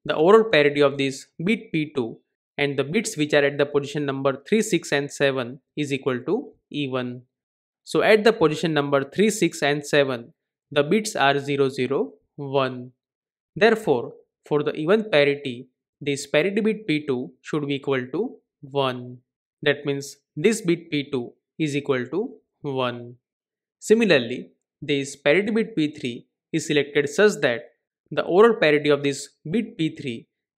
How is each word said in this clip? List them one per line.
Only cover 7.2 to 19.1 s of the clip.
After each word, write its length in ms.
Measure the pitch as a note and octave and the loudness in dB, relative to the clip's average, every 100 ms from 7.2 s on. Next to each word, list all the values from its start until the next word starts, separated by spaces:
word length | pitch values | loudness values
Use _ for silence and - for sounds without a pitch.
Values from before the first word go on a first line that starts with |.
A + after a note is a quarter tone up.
| - _ _ _ _ _ | -18 _ _ _ _ _
So 180 | - A#3+ | -4 0
at 240 | - A3 | 4 6
the 80 | G#3+ | 4
position 400 | A3 D#3+ D3+ E3+ | 4 2 0 -2
number 320 | D3+ C#3+ C#3 | -2 0 0
three, 240 | C3+ - G#3+ | -2 0 0
six 340 | G#3 E3+ - | 2 -2 0
and 240 | C#3+ D3 D3 | -2 -2 0
seven, 460 | D3+ C3+ B2 A#2+ _ _ _ _ | 2 2 -2 -10 _ _ _ _
the 120 | D3 | -2
bits 320 | C#3+ G#3+ G#3+ | 2 0 0
are 240 | - C3+ C#3 | 0 2 2
zero, 300 | C#3 C#3 C3+ | 0 0 0
zero, 460 | B2+ B2 C3+ C4 - _ - | 0 -2 -2 -4 -8 _ -14
one. 560 | C#3 C#3 C3 B2+ B2+ _ _ _ _ _ _ | -4 -2 -2 -6 -14 _ _ _ _ _ _
Therefore, 600 | - A3 A3 F3 B2 - - _ _ - | 2 2 4 2 0 0 -14 _ _ -2
for 160 | D3 | -2
the 120 | D3 | 0
even 360 | - D#3 A3 G#3+ | -4 2 2 2
parity, 580 | D3+ C#3+ C#3+ C#3 A#2+ C3+ _ _ _ | 2 4 2 -6 -12 -14 _ _ _
this 260 | C#3+ C#3 - | -6 -4 0
parity 340 | D3+ F3+ G3+ | 0 2 0
bit 260 | G#3+ G#3+ - | 0 -2 -2
P 180 | D3+ - | -4 -2
two 260 | B2 C3+ _ | -4 -6 _
should 240 | - D#3 C#3+ | -6 -6 -4
be 80 | |
equal 320 | C#3 C#3 C3+ B2 | -4 -2 -4 -2
to 240 | D#3 B3+ - _ _ | -6 -6 -8 _ _
one. 560 | C#3 C#3 C3 B2 B2 | -8 -2 -2 -2 -12